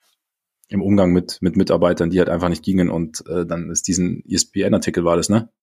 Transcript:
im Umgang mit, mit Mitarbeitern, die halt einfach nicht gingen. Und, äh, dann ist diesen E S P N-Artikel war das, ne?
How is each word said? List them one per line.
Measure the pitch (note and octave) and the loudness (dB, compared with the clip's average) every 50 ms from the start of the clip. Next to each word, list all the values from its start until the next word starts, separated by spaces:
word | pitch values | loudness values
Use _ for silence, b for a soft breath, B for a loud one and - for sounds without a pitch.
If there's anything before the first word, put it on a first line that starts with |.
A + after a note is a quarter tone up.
| _ _ _ _ _ _ _ _ _ _ _ _ _ _ | _ _ _ _ _ _ _ _ _ _ _ _ _ _
im | G2+ G2 | -6 -4
Umgang | F#2+ G2 G#2 G2+ F#2 F2+ | 0 2 4 4 4 4
mit, | F2+ F2+ - - - - | 4 2 2 -2 -6 -4
mit | F#2 F2 D#2+ | -4 0 0
Mitarbeitern, | F#2+ F#2 - F2 E2+ F2 F2 F2 - F2 E2+ | 0 2 2 2 2 2 2 2 0 0 0
die | F#2 F2+ | 2 2
halt | E2+ - | 2 2
einfach | F2 E2+ F2+ F2 | 0 0 0 -2
nicht | E2+ - | -2 -2
gingen. | - G2 F#2+ F#2 F2 E2+ | -2 0 0 2 0 0
Und, | E2+ E2 E2 D#2 - - - | 0 -4 -6 -6 -8 -12 -10
äh, | - E2 F2+ F2 | -6 -4 -4 -4
dann | E2 E2+ E2+ E2 E2 | -4 -6 -8 -8 -6
ist | E2 - - - | -6 -4 -4 -2
diesen | F2 F2+ F2+ F2+ - - - - | -2 -2 -2 -2 -4 -6 -6 -4
E | F#2+ | -4
S | - - - | -4 -4 -4
P | - G2 | -4 -2
N-Artikel | F#2+ G2+ G#2+ F#2 - F2+ E2 F2+ E2+ | 0 0 0 0 0 -2 -2 0 0
war | E2+ E2+ | 2 2
das, | E2+ - - | 2 2 2
ne? | G2+ A#2 A#2 - _ _ | 0 0 0 -4 _ _